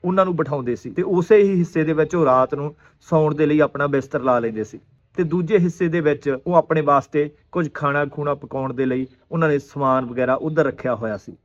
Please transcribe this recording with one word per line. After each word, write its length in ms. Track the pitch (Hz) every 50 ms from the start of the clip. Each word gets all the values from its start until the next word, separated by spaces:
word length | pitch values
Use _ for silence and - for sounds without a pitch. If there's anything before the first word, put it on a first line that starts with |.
| -
ਉਹਨਾਂ 200 | 180 185 190 190
ਨੂੰ 120 | 185 175
ਬਿਠਾਉਂਦੇ 400 | 160 160 131 147 143 123 120 117
ਸੀ 140 | 110 - 127
ਤੇ 120 | - -
ਉਸੇ 340 | 180 190 190 175 170 - 220
ਹੀ 220 | 208 202 196 196 180
ਹਿੱਸੇ 260 | 175 160 - 165 156
ਦੇ 80 | 156
ਵਿੱਚ 220 | 160 151 156 156 -
ਉਹ 100 | 175 160
ਰਾਤ 300 | 135 127 127 131 127 -
ਨੂੰ 200 | 143 143 151 143 _ _ _ _ _
ਸੌਣ 340 | _ - 170 160 156 151 151
ਦੇ 120 | 143 156
ਲਈ 140 | 147 147 151
ਆਪਣਾ 260 | 147 135 - 139 143
ਬਿਸਤਰ 360 | 143 139 135 131 - - 143
ਲਾ 160 | 123 131 123 120
ਲੈਂਦੇ 260 | 117 113 110 110 107
ਸੀ 160 | - - 98 _ _ _ _ _ _ _
ਤੇ 60 | -
ਦੂਜੇ 360 | 180 156 156 180 175 160 220 196
ਹਿੱਸੇ 300 | 175 180 165 - 185 170
ਦੇ 120 | 160 175
ਵਿੱਚ 380 | 151 151 143 117 - 143 135 131 -
ਉਹ 80 | 175 180
ਆਪਣੇ 260 | 165 156 - 165 160
ਵਾਸਤੇ 500 | 151 143 143 139 131 _ - 151 147 151 147 _ _ _
ਕੁਝ 160 | - 180 170 143 _
ਖਾਣਾ 320 | - 151 143 139 147 147
ਖੂਣਾ 280 | 143 - - 147 143 143
ਪਕਾਉਣ 400 | 143 139 117 - 135 131 131 127
ਦੇ 120 | 123 135
ਲਈ 200 | 131 127 131 131 127 - _ _ _
ਉਹਨਾਂ 160 | - 165 165 156
ਨੇ 100 | 147 139
ਸਮਾਨ 460 | 139 - - 143 139 131 131 131 127
ਵਗੈਰਾ 280 | 120 120 123 127 123 131
ਉੱਧਰ 300 | 131 - 156 156 156 151
ਰੱਖਿਆ 300 | 135 - - - 127 120
ਹੋਇਆ 220 | 104 117 110 104
ਸੀ। 200 | 98 _ - 85 _ _